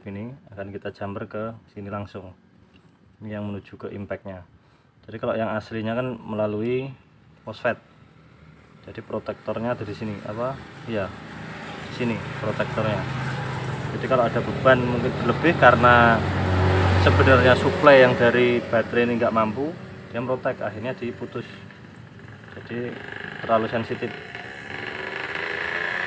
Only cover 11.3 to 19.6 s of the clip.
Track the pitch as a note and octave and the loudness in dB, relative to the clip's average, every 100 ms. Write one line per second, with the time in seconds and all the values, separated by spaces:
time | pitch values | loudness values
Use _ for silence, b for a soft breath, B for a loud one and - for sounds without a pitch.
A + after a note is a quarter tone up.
11.3 | - - - - - - - A#2+ G#2+ - | -14 -12 -12 -12 -12 -10 -4 -4 -2 -6
12.3 | - A2 - G#2+ - G#2+ G2+ - - - | -6 -4 -2 -2 -2 0 -2 -4 -4 -4
13.3 | - - - - - - - - C3 A#2 | -4 -6 -6 -6 -6 -6 -6 0 2 2
14.3 | A#2+ - - C3 B2+ B2 A#2+ B2+ - A#2+ | 0 -2 2 6 6 4 0 0 0 0
15.3 | - D#3+ F3 C3 A#2 B2 A#2+ A#2 A2+ G2+ | 2 4 8 8 8 8 8 8 6 2
16.3 | - - - - - - - - - C3+ | 0 2 4 4 4 4 4 6 6 8
17.3 | B2+ B2+ B2 C#3+ - D3 C3+ B2+ B2+ A#2+ | 8 8 4 2 4 8 10 10 6 4
18.3 | B2 B2 A#2+ A2+ A2+ G#2+ A#2+ A#2+ A#2+ A2+ | 6 4 2 2 0 0 0 0 2 2
19.3 | A2 G#2+ G#2+ | 2 0 -2